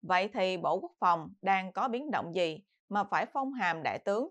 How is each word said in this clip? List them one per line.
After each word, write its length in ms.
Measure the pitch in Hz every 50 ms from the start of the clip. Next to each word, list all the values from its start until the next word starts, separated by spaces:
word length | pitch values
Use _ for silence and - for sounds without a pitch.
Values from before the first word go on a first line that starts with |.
| -
Vậy 280 | 160 185 180 190 214 -
thì 240 | 254 190 185 185
Bộ 240 | 180 170 147 160 190
Quốc 120 | - 349 _ _
phòng 360 | - 180 175 165 156 160 196 _ -
đang 300 | 190 196 190 185 190 185
có 160 | - 220 262
biến 220 | 226 247 285 302
động 240 | 226 147 - 170 165
gì 300 | 185 175 165 160 151 - _ _ _ _ _
mà 160 | 196 208 202
phải 220 | 202 - 156 196
phong 260 | 240 _ 285 269 269 277
hàm 300 | 254 202 180 165 160 147
đại 160 | 120 98 -
tướng 300 | - - 202 214 262 349